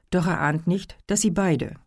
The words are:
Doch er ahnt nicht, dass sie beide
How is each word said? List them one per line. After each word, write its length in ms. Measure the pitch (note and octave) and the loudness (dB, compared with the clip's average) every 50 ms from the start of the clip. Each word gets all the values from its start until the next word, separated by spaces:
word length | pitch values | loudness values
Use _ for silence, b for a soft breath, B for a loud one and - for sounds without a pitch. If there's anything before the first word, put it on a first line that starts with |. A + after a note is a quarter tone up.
| _ - | _ -2
Doch 140 | - F3+ D#3+ | 0 0 0
er 160 | F#3 E3 - | 0 0 0
ahnt 240 | D3 D3 D3+ D#3+ E3 | 0 0 0 0 0
nicht, 320 | E3+ F3+ G3 - - - _ - | 0 -2 -2 -2 -8 -20 _ -6
dass 160 | - G3+ G#3 | -2 -2 0
sie 80 | - G#3 | 2 0
beide 460 | E3+ G3+ F#3+ F#3 D#3 C3 - - - - _ | 2 2 2 2 2 0 -2 -6 -10 -14 _